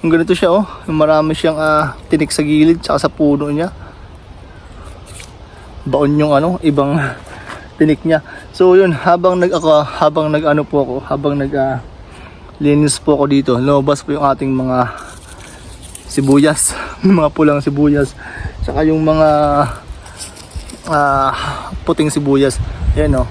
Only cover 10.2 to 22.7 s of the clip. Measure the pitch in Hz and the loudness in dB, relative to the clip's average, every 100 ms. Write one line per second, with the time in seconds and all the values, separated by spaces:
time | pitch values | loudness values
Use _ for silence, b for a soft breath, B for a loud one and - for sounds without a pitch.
10.2 | 151 151 156 151 143 147 131 127 - 127 | 0 0 2 0 0 -2 -2 -4 -6 -4
11.2 | 147 143 139 139 135 127 - - B B | -2 -2 -2 -2 -2 -4 -10 -20 B B
12.2 | B B B - 147 147 147 - - 143 | B B B -2 2 2 2 0 0 2
13.2 | 143 139 131 123 135 143 139 139 - 147 | 4 2 2 0 2 2 2 -2 -2 0
14.2 | 143 135 135 131 131 127 120 B B B | 0 0 -2 -2 0 0 -2 B B B
15.2 | B B B B B B - - - - | B B B B B B -16 -16 -6 -2
16.2 | 135 143 151 151 - - - - 190 185 | 4 4 4 2 -2 -4 -12 -2 2 4
17.2 | 151 - 151 143 143 143 147 147 135 - | 2 2 2 2 -2 0 2 2 0 -6
18.2 | B B B B - 139 156 160 156 156 | B B B B -4 0 0 2 2 4
19.2 | 156 151 147 143 131 B - - - - | 4 4 2 0 -2 B -16 -18 -18 -16
20.2 | - - - - - - - 151 143 139 | -16 -18 -14 -14 -12 -16 -4 0 2 2
21.2 | 135 B B B B - - 165 151 147 | 0 B B B B -8 -4 0 0 0
22.2 | 143 139 139 - - | 0 2 2 0 -6